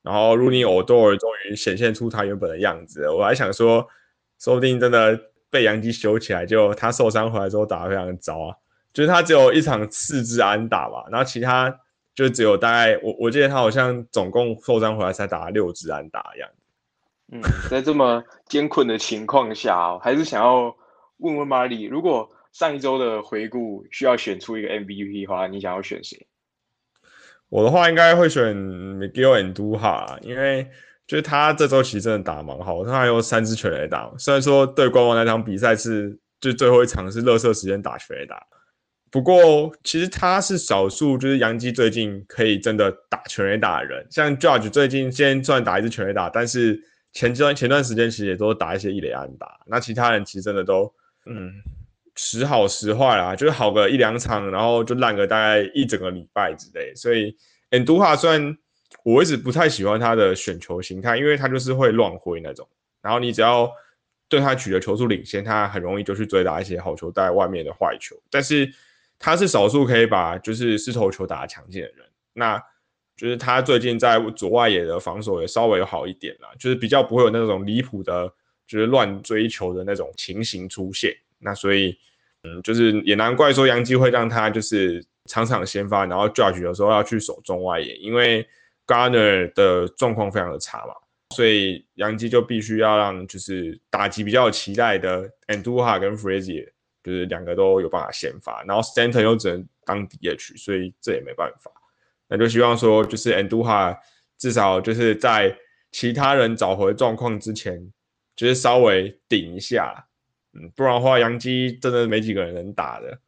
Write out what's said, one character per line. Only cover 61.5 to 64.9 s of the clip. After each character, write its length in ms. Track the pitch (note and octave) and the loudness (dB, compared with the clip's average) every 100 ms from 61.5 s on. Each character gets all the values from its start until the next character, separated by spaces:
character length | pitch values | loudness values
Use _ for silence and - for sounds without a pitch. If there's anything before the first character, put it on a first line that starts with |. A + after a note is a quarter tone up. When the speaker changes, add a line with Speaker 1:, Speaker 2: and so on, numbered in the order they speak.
| C3 | -2
Speaker 1:
是 140 | B2+ | -2
会 180 | C3 B2+ | 2 2
乱 240 | A2 G2+ F2+ | 4 0 -2
挥 220 | F2+ E2+ | -8 -8
那 140 | D#2+ | -10
种， 120 | C2 - _ _ _ | -14 -20 _ _ _
然 120 | G2+ | -4
后 60 | A#2+ | -2
你 140 | B2 | -2
只 80 | A2 | 2
要 280 | C3 A#2+ A#2+ - _ _ _ _ _ | 4 4 2 -4 _ _ _ _ _
对 100 | C#3+ | 2
他 160 | C#3 B2+ | 2 0
举 160 | G#2 | 0
的 80 | F#2+ | -2
球 160 | F#2 | 0